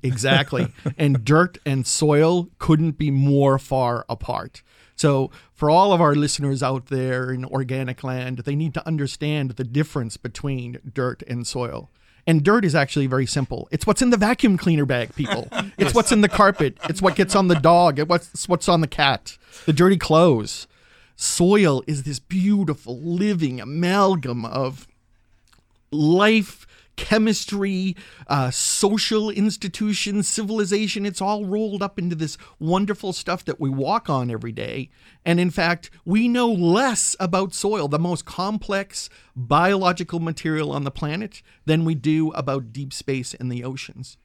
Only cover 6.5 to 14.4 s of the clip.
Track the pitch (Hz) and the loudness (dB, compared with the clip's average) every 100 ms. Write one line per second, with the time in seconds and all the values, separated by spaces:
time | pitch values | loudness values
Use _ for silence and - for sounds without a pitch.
6.5 | 135 131 131 123 135 131 127 127 127 127 | -2 -2 -4 -4 -4 -2 -4 -4 -6 -4
7.5 | 135 131 135 131 127 131 127 127 127 120 | -4 -4 -6 -6 -8 -8 -6 -6 -8 -4
8.5 | 143 160 147 - 160 139 - 147 151 135 | -4 -4 -6 -6 -4 -4 -4 -4 -4 -4
9.5 | 113 123 127 151 147 117 - 123 - 143 | -6 -4 -2 -2 -4 -8 -10 -14 -10 -8
10.5 | 135 120 123 135 117 123 120 - 120 120 | -8 -8 -14 -12 -6 -6 -6 -8 -8 -6
11.5 | 127 120 58 - _ _ _ - 160 147 | -6 -8 -8 -14 _ _ _ 2 4 6
12.5 | 220 196 143 139 - 135 127 127 - 131 | 4 4 2 0 0 0 0 -2 -2 -4
13.5 | 120 - 151 - 208 247 233 208 247 | -6 -6 -4 0 2 4 4 2 4